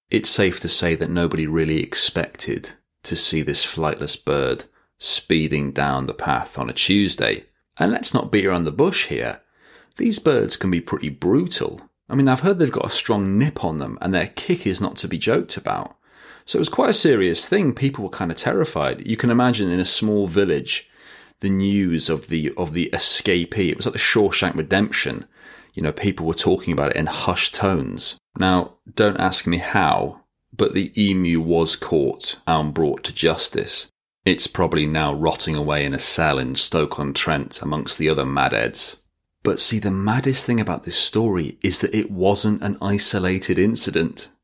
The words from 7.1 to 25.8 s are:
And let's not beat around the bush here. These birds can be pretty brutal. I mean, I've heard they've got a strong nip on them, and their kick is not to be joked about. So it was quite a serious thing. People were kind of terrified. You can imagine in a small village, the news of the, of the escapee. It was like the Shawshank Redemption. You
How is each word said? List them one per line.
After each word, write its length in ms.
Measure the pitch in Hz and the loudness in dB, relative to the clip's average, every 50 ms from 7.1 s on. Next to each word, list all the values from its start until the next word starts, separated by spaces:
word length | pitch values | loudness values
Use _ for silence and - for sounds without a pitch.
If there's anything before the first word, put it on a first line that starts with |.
| - - 57 57 52 50 - _ _ _ _ _ _ | 0 0 0 -2 -2 -4 -8 _ _ _ _ _ _
And 140 | - - 98 | -2 0 0
let's 240 | 120 - - - - | 0 0 -2 0 -2
not 160 | 131 - - | -2 -2 2
beat 160 | 107 104 92 | 0 2 2
around 160 | 95 92 87 82 | 2 0 0 -2
the 80 | 76 | -2
bush 360 | 73 101 147 190 180 - - | 0 2 0 2 2 0 -2
here. 340 | - - 57 60 57 - - _ _ _ _ _ - - - - _ _ | -2 -4 -4 -4 -6 -8 -10 _ _ _ _ _ -20 -20 -20 -20 _ _
These 200 | - - 233 208 | -2 0 0 0
birds 400 | - - 165 139 120 101 - - | 2 2 2 2 4 2 0 -2
can 140 | - - 95 | -2 0 0
be 100 | 90 85 | 0 0
pretty 280 | - - - - - 76 | -2 -4 -6 -4 -4 -6
brutal. 720 | 69 - - 87 110 139 180 87 - - - 50 - - - _ _ _ _ - | -6 -2 0 2 2 2 2 0 -2 -4 -4 -4 -6 -10 -18 _ _ _ _ -4
I 60 | - | 0
mean, 120 | 135 139 | 2 4
I've 120 | 135 131 127 | 4 4 4
heard 180 | 151 190 202 | 2 2 2
they've 140 | 170 165 127 | 4 2 0
got 160 | - - - | 0 -2 -2
a 20 | 107 | -2
strong 480 | - - - - 113 101 98 95 98 | -2 -2 0 0 0 2 2 2 4
nip 260 | 107 139 151 - - - | 4 2 2 0 -2 -4
on 140 | 82 80 | -4 -4
them, 220 | 76 69 57 55 - | -4 -6 -8 -8 -6
and 140 | - 92 95 | -2 0 0
their 120 | 87 82 | 0 0
kick 380 | - - - - - 175 175 - | -2 -6 -8 -2 -2 -2 0 0
is 160 | 101 92 - | -2 -2 -2
not 140 | 101 - - | -2 -4 -4
to 100 | - - | -6 -8
be 120 | 85 - 76 | -6 -6 -4
joked 360 | - 107 123 - - - - | 0 0 0 0 0 -2 -8
about. 400 | - - - 50 50 - - - _ _ _ _ - - - - - - | -6 -4 -4 -4 -4 -6 -10 -14 _ _ _ _ -20 -20 -20 -20 -20 -10
So 120 | - - | -4 -2
it 40 | - | 0
was 80 | 160 - | 0 0
quite 200 | - - 277 320 | 2 2 2 2
a 40 | 214 | 2
serious 540 | - - 156 131 104 92 87 85 - - | 2 4 4 4 4 4 2 2 0 -2
thing. 280 | - 185 208 190 135 117 | 0 0 2 2 2 0
People 280 | - 135 135 135 117 101 | 0 -2 -2 -2 -2 -8
were 60 | 92 | -8
kind 220 | - - 95 85 | -6 -4 -4 -4
of 60 | 82 | -2
terrified. 680 | - - 120 - 95 80 - - 80 71 65 60 - - | -2 -2 0 2 0 0 0 0 -2 -2 -2 -2 -4 -4
You 120 | - 110 | -4 -2
can 120 | - 127 120 | 0 2 2
imagine 400 | 117 120 123 123 117 104 101 90 | 4 4 4 4 2 2 0 0
in 100 | 87 92 | 0 0
a 60 | 90 | 0
small 420 | - - - 110 107 104 104 101 | 0 0 0 0 2 2 2 2
village, 640 | 90 82 101 101 90 78 71 65 - - - - _ _ _ - - - - - - _ - | 2 2 2 2 2 2 0 -2 -4 -6 -6 -8 _ _ _ -20 -20 -20 -20 -20 -20 _ -4
the 80 | - 98 | -2 0
news 600 | 95 95 98 98 101 101 95 90 85 80 - - | 2 2 2 2 4 4 2 2 2 0 0 0
of 200 | 80 71 - - | -2 -2 -4 -4
the, 220 | 82 80 76 73 - | -4 -2 -2 -2 -4
of 160 | - 90 76 78 | -4 -6 -4 -2
the 160 | 87 85 - | -2 -2 -2
escapee. 800 | - - - - - - - 101 92 87 85 - - 104 92 82 | 0 0 2 2 2 2 2 2 2 2 0 -2 -2 0 0 0
It 80 | - | 0
was 80 | - - | 0 -2
like 80 | 113 - | -4 -2
the 60 | - | 0
Shawshank 560 | - - - 113 104 92 - - 98 87 - | 0 2 4 4 4 4 2 0 0 0 -2
Redemption. 720 | 80 78 71 98 98 104 104 - - - 69 62 - - - _ _ - - - - - _ - | -2 -2 0 2 2 2 2 0 -2 -2 -2 -4 -8 -10 -14 _ _ -20 -20 -20 -20 -20 _ -8
You 80 | - | -4